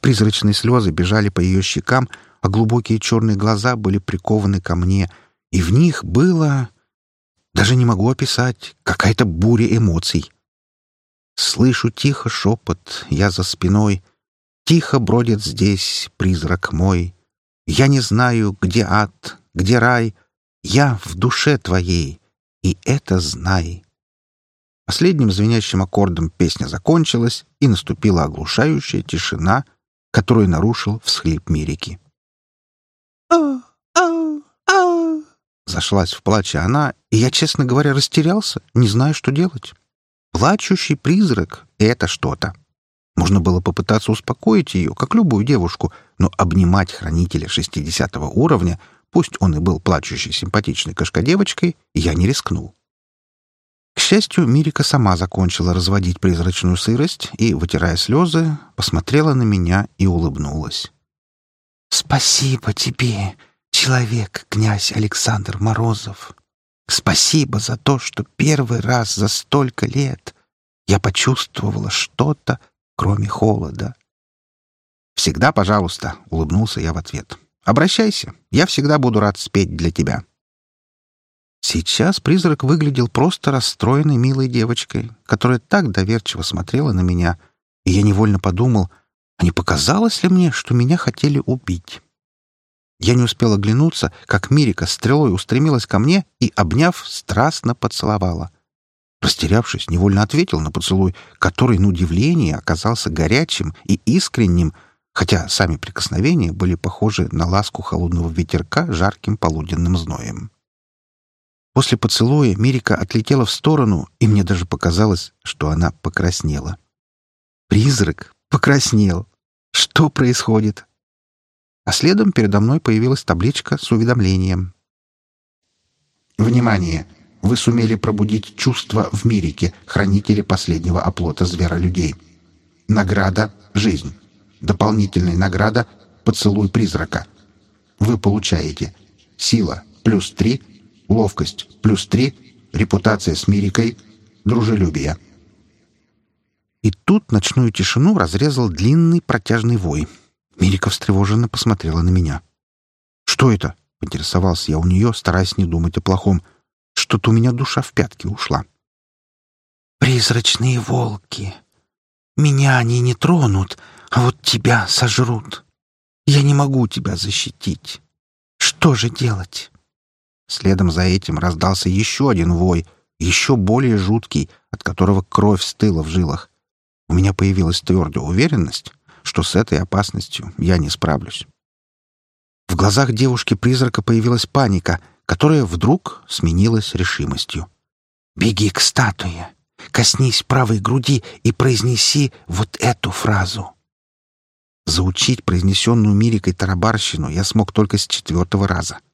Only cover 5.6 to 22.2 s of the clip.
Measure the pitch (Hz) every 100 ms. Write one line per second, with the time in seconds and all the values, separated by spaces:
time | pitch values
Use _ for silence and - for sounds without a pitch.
5.6 | 82 110 170 - - 90 170 170 156 139
6.6 | 120 _ _ _ _ _ _ _ _ -
7.6 | 98 127 120 104 110 131 139 - 127 117
8.6 | - _ - - 101 107 117 82 104 117
9.6 | 113 113 110 82 - - - _ _ _
10.6 | _ _ _ _ _ _ _ - - -
11.6 | 123 120 123 - 139 139 - - 98 113
12.6 | - 87 - - - 73 98 90 92 -
13.6 | 90 101 107 95 _ _ _ _ _ _
14.6 | - 165 - 139 117 120 117 104 104 104
15.6 | 101 95 - - - _ 95 90 80 87
16.6 | - 78 92 90 87 - _ _ _ _
17.6 | - 80 135 139 120 107 123 117 104 98
18.6 | 92 98 104 101 104 _ - - _ 82
19.6 | 92 120 117 123 113 - _ _ _ _
20.6 | - 113 143 110 - 85 120 - - 139
21.6 | - 92 90 87 71 76